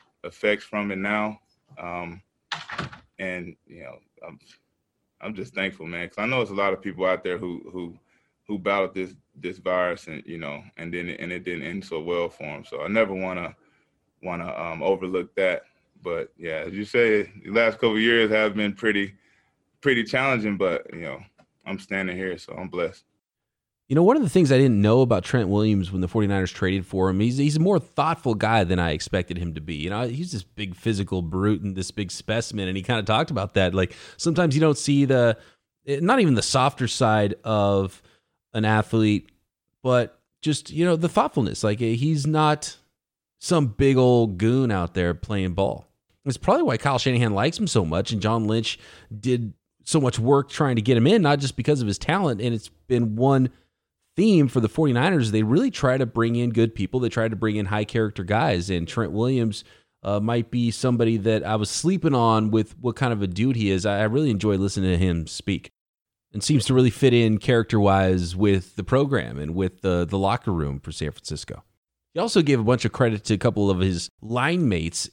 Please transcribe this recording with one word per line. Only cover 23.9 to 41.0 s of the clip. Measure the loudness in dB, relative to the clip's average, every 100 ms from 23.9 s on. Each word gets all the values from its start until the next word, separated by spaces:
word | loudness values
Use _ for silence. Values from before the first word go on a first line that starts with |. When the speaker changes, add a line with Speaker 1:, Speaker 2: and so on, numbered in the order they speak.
| 4
Speaker 2:
know, |
one | 4 4
of |
the | 4
things | 4 6
I | 6
didn't | 6 4
know | 4 4
about | 4 2
Trent | 0 0 2
Williams | 2 2 2 0
when | -4
the | -2
forty-niners | 0 0 0 -2
traded | -2 -2 -2 -4
for | -2 0
him, | 2
he's, | 0 0
he's | 0 2
a |
more | 2 2
thoughtful | 0 -2 -2 -2 -2 0
guy | 2 2 2
than | 2
I | 0
expected | -2 -2 -4 -4 -6
him | -8
to | -8
be. | -8 -8
You | -6
know, | -6 -6
he's | -6 -8
this | -10
big | -10 -10 -10 -6
physical | -2 -2 -2 -4
brute | -4 0 0 0
and | -4
this | -6 -8
big | -8 -8
specimen, | -8 -6 -4 -4 -6 -4
and | -4
he |
kinda | -4 -2
talked | 0 0 0
about | -4 -2
that. | 2 2
Like, | 2 -2 -4 -20 -4
sometimes | 0 2 2 4
you |
don't | 2 2
see | 2 2 4
the, | 4 4 2 -6 _ _ _ -6
eh, | 0
not | 2 4
even | 4
the | 2
softer | 2 2 2 0 -2
side | 2 2 4 2 -2 -2
of | 2 4 2 0 -6 _ _ _ _ _
an | -2 2
athlete, | 2 2 2 4 2 -2 _ _ _ _ _
but | 0 2 0 _ _ _
just, | -4 -4 -4
you | -2
know, | 0
the | 2